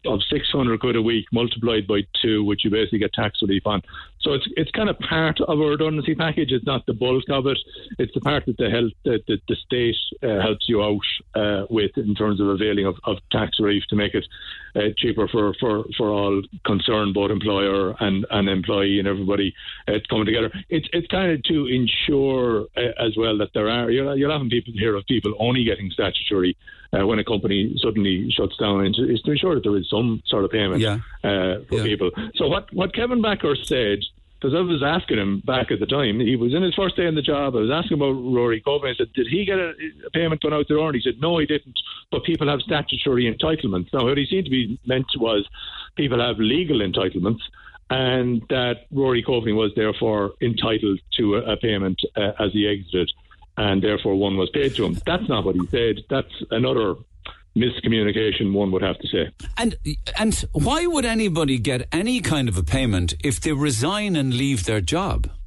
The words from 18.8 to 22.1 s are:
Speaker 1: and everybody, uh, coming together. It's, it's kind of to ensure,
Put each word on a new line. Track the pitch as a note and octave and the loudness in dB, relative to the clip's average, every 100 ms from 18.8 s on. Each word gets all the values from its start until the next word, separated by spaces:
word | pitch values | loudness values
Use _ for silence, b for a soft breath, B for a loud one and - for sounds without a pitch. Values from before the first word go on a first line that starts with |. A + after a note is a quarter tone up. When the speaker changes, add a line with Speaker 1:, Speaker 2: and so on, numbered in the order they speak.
| G2+ G2 | 4 2
Speaker 1:
and | G2 | 0
everybody, | G2 F#2+ G2+ G2 B B B - | 0 0 0 0 B B B -2
uh, | G#2+ - | -2 0
coming | A2 G#2+ | 0 2
together. | A2+ A2 B - | 0 0 B -4
It's, | E3 - | -4 -2
it's | F3 E3+ | -4 -2
kind | F#3+ F#3 | 0 0
of | D#3 | 0
to | - D#3 C3 | 0 0 2
ensure, | B2+ A#2 A2+ - | 0 0 0 0